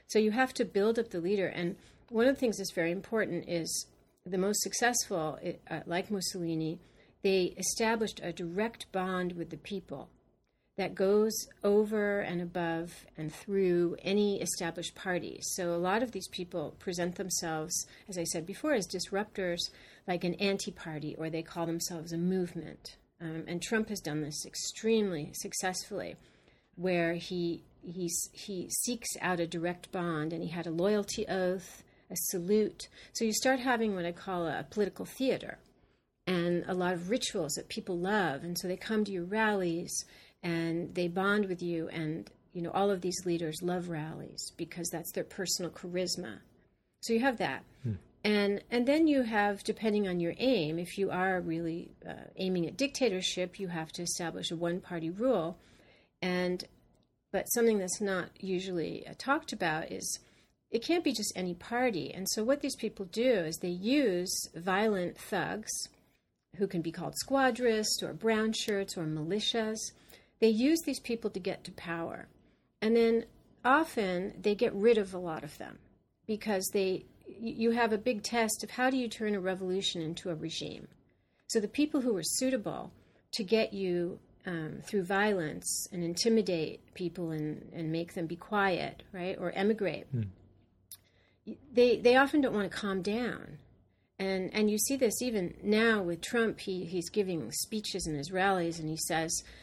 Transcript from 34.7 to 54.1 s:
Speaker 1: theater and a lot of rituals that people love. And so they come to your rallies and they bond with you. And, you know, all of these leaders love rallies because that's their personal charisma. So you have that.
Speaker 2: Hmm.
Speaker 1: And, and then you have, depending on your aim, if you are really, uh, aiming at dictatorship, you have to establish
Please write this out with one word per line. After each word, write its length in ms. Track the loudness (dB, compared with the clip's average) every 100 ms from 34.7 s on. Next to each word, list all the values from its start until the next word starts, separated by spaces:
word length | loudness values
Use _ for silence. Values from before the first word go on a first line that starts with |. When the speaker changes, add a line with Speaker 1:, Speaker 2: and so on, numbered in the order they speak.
| 0 0 0 -10
Speaker 1:
theater 520 | -2 0 0 -2 -12 _ _ _ _ _ _ -2
and 380 | 2 4 2 0
a 60 |
lot 200 | 0 0
of 160 | 0 0
rituals 440 | 0 0 -2 -2
that 160 | -4 -6
people 280 | -8 -4 -2
love. 460 | 2 2 2 0
And 140 | -4 -4
so 100 | -4
they 80 | -4
come 300 | 0 0 2
to 60 |
your 120 | -2
rallies 800 | -2 2 2 2 2 0 -2 -6 -8 -16 -20 _
and 500 | -2 0 0 -2 -2
they 140 | -2 -2
bond 380 | 2 2 2 2
with 160 | -2
you. 260 | -2 -2 -4
And, 400 | -4 -4 -4 -8 -16 _
you 100 | -8
know, 100 | -2
all 200 | 2 2
of 100 | 2
these 240 | -2 -2 -2
leaders 340 | 0 -2 -2
love 280 | -2 -2 -2
rallies 640 | -6 -6 -8 -12 -10 -12 -8
because 320 | -10 -6 -6
that's 200 | -6 -6
their 100 | -6
personal 480 | -6 -4 -2 -2 -4
charisma. 680 | -6 -6 -2 -2 -2 -6 -12 -18 _ _ _ _ _
So 120 | 0
you 60 | 4
have 160 | 4 2
that. 260 | 0 -2 -10 -8
Speaker 2:
Hmm. 100 | -4 -4 -8 _
Speaker 1:
And, 400 | 2 4 4 0 0
and 160 | 0 4
then 200 | 6 6
you 140 | 6
have, 420 | 4 2 2 0
depending 440 | -2 0 2 2 2
on 120 | 2
your 140 | 0 2
aim, 400 | 4 4 2 -2
if 180 | -4 -2
you 140 | 0
are 280 | 2 2 2
really, 500 | 0 -2 -2 -4 -8 -14 -12
uh, 60 | -12 -12 -4
aiming 300 | 0 2 0
at 80 | 0
dictatorship, 840 | -2 2 0 2 -2 -2 -4 -4
you 80 | -6
have 240 | -4 -6
to 80 | -6
establish 480 | -6